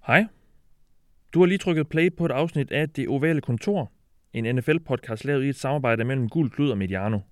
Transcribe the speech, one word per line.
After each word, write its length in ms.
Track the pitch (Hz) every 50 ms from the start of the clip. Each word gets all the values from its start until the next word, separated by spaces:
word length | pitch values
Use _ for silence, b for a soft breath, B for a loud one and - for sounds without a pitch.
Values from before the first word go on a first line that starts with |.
| _
Hej. 200 | - 117 165 220 220 - _ _ _ _ - _ _ - _ - _ _ _ _ _ _ _ _ _ -
Du 40 | 165
har 60 | 185
lige 120 | 180 190 196
trykket 300 | - 190 170 156 151 151
play 280 | - 160 165 180 170 -
på 60 | 170
et 60 | 160
afsnit 420 | 123 131 156 170 - 151 139 -
af 160 | - 143 156 156
Det 200 | - - 131 -
Ovale 320 | 123 139 139 165 165 147
Kontor, 520 | - - 123 113 - 208 202 190 131 104 _ _ _ _ _ _ _ _
en 240 | - 117 113 113 123
N 60 | 127
F 60 | 117 -
L-podcast 560 | 156 170 160 - 131 117 - - 113 110 -
lavet 200 | 135 143 139 131
i 40 | 139
et 80 | 135
samarbejde 480 | - - 131 139 151 131 120 113 110 113
mellem 240 | 123 135 135 123 110
Gul 220 | - 165 156 120
Klud 200 | - - 147 143
og 80 | 117 98
Mediano. 400 | 95 90 95 92 95 107 113 104 95 -